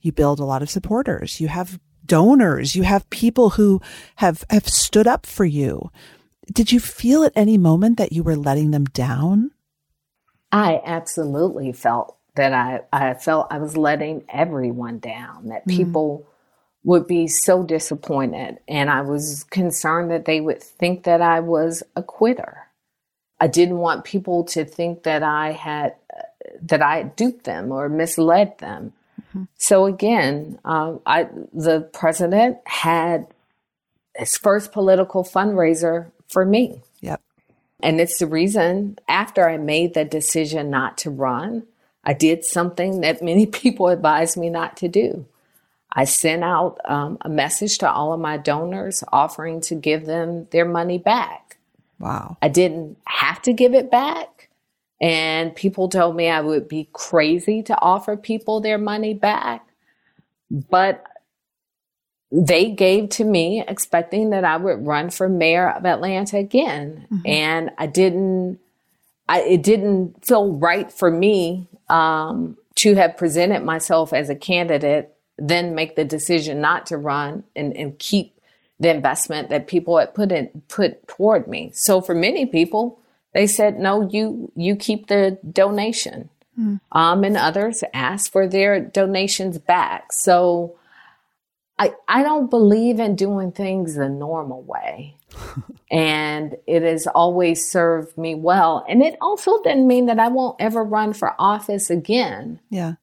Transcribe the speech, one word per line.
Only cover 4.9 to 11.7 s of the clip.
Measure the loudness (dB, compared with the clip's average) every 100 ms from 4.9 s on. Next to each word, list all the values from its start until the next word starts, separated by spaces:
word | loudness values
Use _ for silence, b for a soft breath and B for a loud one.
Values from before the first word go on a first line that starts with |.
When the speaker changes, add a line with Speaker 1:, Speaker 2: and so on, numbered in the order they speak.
| 4 4
Speaker 1:
up | 2 -4
for | -2
you. | 0 0 -2 -4 -10 b b b b b -4
Did | 0 4
you | 2
feel | 0 -4 2 4
at | 4 4
any | 4 6
moment | 6 4 4 2
that | 0
you | -2
were | -2 -2
letting | 0 2 2
them | 2 0
down? | -2 -2 0 2 2 0 _ _ _ _ _ _ _ _ _ _
Speaker 2:
I | 0 2 0
absolutely | -2 -6 -6 -6 -4 0 0 -2 -8